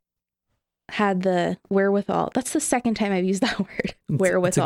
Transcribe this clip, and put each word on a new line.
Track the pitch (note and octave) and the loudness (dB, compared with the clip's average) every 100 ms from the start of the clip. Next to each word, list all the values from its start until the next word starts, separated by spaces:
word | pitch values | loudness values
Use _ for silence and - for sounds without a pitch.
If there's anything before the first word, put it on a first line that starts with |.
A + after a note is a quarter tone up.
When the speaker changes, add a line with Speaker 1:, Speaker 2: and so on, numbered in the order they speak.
| _ _ _ _ _ _ _ _ - | _ _ _ _ _ _ _ _ -12
Speaker 1:
had | - G#3 F#3 | -2 0 2
the | F#3+ F3+ E3+ F3+ _ | 2 0 0 -4 _
wherewithal. | G3 G3 G3+ G3 F3 E3 | 0 2 0 0 -2 -2
That's | - B3+ | -2 -2
the | D#4+ | -4
second | - B3+ A#3+ A3 | 0 0 0 -2
time | G#3 | 0
I've | F#3 F#3 | 0 0
used | G3 | 0
<laughs> | |
that | B3+ - | -2 -2
word. | F#3+ - - - - | -6 -6 -8 -8 -6
Speaker 2:
It's, | D3 | 0
Speaker 1:
Wherewithal. | F#3 F#3 F3+ | 2 2 2
Speaker 2:
it's | |
a | - | 2